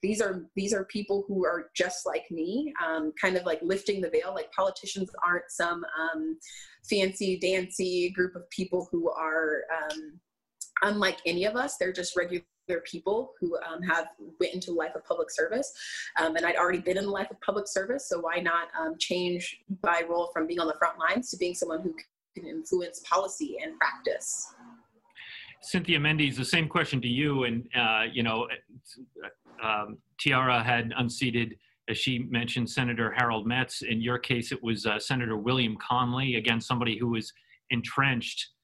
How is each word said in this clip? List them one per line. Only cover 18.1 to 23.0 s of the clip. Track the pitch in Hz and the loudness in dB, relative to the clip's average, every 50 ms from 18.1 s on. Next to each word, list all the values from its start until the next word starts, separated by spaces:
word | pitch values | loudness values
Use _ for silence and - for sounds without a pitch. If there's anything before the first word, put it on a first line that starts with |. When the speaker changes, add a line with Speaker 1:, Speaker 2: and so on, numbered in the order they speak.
| 190 170 | -2 -2
Speaker 1:
why | 170 165 170 175 | 0 0 -2 0
not, | 175 170 170 170 165 - - 165 | 2 2 2 2 0 0 -4 -4
um, | 160 160 165 165 | -2 -2 -2 -2
change | - - 180 180 180 180 175 175 180 - - - _ _ 196 185 - | -2 0 0 0 2 0 0 -2 -4 -6 -10 -12 _ _ -8 -2 2
my | 175 170 170 170 165 | 2 2 2 2 0
role | 170 170 170 170 | 0 0 0 0
from | - 170 160 160 | 0 -2 -2 0
being | 175 175 | 0 0
on | 165 160 | 0 0
the | 151 | 2
front | - - 165 160 - | 2 2 0 2 2
lines | 160 165 185 233 247 - | 0 2 2 2 0 -4
to | - 180 | -2 -2
being | 185 180 175 | -2 -2 0
someone | - - 170 160 160 | -2 -2 -2 -2 -2
who | 185 180 160 160 - _ _ _ _ _ _ | -2 -4 -6 -6 -12 _ _ _ _ _ _
can | - 175 160 | -14 -12 -8
influence | - 160 160 - - 180 175 175 - | -8 -8 -4 0 0 0 0 -2 -8
policy | - | -12